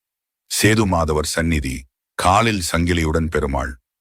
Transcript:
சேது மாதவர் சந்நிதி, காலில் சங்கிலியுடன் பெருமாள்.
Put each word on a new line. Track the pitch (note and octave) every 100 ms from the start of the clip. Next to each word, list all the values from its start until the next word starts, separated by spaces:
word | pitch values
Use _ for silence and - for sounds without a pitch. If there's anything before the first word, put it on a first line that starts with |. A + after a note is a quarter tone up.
| _ _ _ _ -
சேது | - G#2 A2 G#2
மாதவர் | F2 D#2+ D2+ D2+
சந்நிதி, | - E2 D#2 C2 B1+ - _ _ -
காலில் | F2+ G2 A2+ G#2 E2+
சங்கிலியுடன் | E2+ E2+ E2+ D#2 D#2+ D#2+
பெருமாள். | D2+ D2 C2+ C2+ C2 _ _